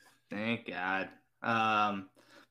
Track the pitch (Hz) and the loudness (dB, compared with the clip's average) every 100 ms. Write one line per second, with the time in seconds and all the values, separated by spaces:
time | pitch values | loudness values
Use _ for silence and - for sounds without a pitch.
0 | - _ _ 98 110 117 - 90 92 95 | -20 _ _ -4 -2 -2 -4 -4 -2 0
1 | 90 - _ _ - 113 110 107 104 98 | -2 -10 _ _ -2 2 4 4 2 0
2 | 95 - - - - | -8 -18 -20 -20 4